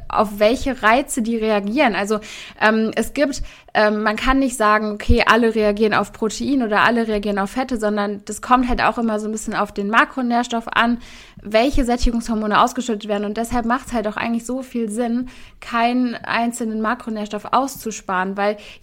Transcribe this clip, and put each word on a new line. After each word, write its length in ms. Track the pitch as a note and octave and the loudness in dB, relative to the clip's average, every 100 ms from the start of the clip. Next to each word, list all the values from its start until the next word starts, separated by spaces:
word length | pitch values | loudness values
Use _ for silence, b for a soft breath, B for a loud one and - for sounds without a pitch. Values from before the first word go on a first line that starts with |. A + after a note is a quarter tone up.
| - | -4
auf 320 | - G#3 G#3 | 0 0 2
welche 420 | G#3+ C4 C#4 B3+ | 2 2 -2 0
Reize 400 | A3 A#3+ C#4 - | 4 4 2 -2
die 140 | A3+ A#3 | -2 0
reagieren. 580 | A3 G#3 G3+ A#3+ C4+ | 0 0 0 2 2
Also, 240 | F#3 G3+ G#3+ B B B B | 2 -2 -2 B B B B
ähm, 300 | G#3+ A3 A3 - | 2 2 0 0
es 180 | A3+ | -2
gibt 280 | - C#4+ - B B B - | 0 0 -2 B B B 2
ähm, 240 | G#3+ G#3+ | 2 2
man 140 | A3 G#3+ | 0 0
kann 240 | B3+ C4+ | 2 2
nicht 160 | C4+ - | 2 2
sagen, 340 | G#3+ G#3+ G#3+ | 4 4 0
okay, 320 | G#3 - A#3 | -2 4 4
alle 300 | - A3+ A#3 | 6 4 4
reagieren 400 | A3+ G#3+ G3+ A3 | 4 2 4 2
auf 180 | F#3 G3+ | 2 0
Protein 520 | - A3 - A#3+ C4+ | -2 -4 -2 -2 0
oder 180 | A3+ G#3 | 2 4
alle 240 | D#3 A#3 A3+ | 4 4 0
reagieren 320 | G#3 G#3 G3+ | -2 -2 -2
auf 120 | G3+ | -2
Fette, 280 | B3+ C4 A#3 | -2 -2 -2
sondern 440 | G#3+ G#3+ G3+ G3+ | 0 0 -2 -6
das 180 | - G#3 | -10 -6
kommt 260 | - B3 B3 | 0 2 2
halt 140 | A#3 | 2
auch 160 | C3 A3+ | 0 0
immer 220 | A#3 G#3+ | 0 -2
so 60 | G#3+ | -4
ein 60 | |
bisschen 220 | A3 - | -6 -6
auf 160 | F3 G3+ | -4 -4
den 180 | - G3+ | -4 0
Makronährstoff 760 | A3+ D4 - A#3+ A#3 A#3+ A#3 A#3 | 2 2 0 -2 0 0 -4 -4
an, 320 | - A#3 A#3+ B B B B | 0 0 0 B B B B
welche 420 | G3+ A3 C4+ C#4 | 0 2 4 2
Sättigungshormone 760 | A#3+ B3 B3+ A#3 A3+ A3 G#3+ F#3+ | 2 2 2 0 -2 -2 2 4
ausgeschüttet 480 | A#3+ B3+ A#3+ G#3 G#3+ | 2 0 -4 -4 -4
werden. 160 | G3+ | -4
Und 120 | G#3 G#3+ | -4 -4
deshalb 300 | A3+ B3 A3+ | -4 -2 0
macht's 260 | B3+ - | -2 -2
halt 160 | A#3+ G#3+ | -4 -2
auch 80 | G#3 | -4
eigentlich 280 | A#3 A#3 | -4 -4
so 180 | A#3 B3+ | -4 -8
viel 280 | B3+ A#3+ A3+ | -6 -4 -4
Sinn, 380 | G#3+ A#3+ A#3+ B3+ B B B | -2 -2 -2 -4 B B B
keinen 560 | - A#3 A#3+ B3 B3 A3+ | -6 -2 0 2 0 -2
einzelnen 640 | - A3 A#3 A#3 A3+ A3 | -4 -2 -2 -4 -4 -2
Makronährstoff 640 | G#3+ B3 - G#3+ G#3 G#3+ - | -2 -2 -6 -8 -6 -8 -2
auszusparen, 840 | A#3 C4+ - A3+ G#3 - F#3 F#3 G3 | 0 0 -4 -10 -8 -4 -2 -2 -2
weil 200 | G3+ G#3 B B | -2 -2 B B